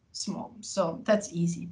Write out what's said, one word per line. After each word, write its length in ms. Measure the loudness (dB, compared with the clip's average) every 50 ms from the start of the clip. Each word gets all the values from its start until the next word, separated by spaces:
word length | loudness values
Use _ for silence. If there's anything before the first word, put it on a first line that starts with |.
| _ _
small, 440 | -10 -8 -6 -4 -4 -6 -8 -10 -12 -12
so 420 | -10 -2 0 2 2 2 0 -2 4
that's 260 | 4 4 4 4 -2 0
easy. 360 | 2 2 2 2 0 -6 -10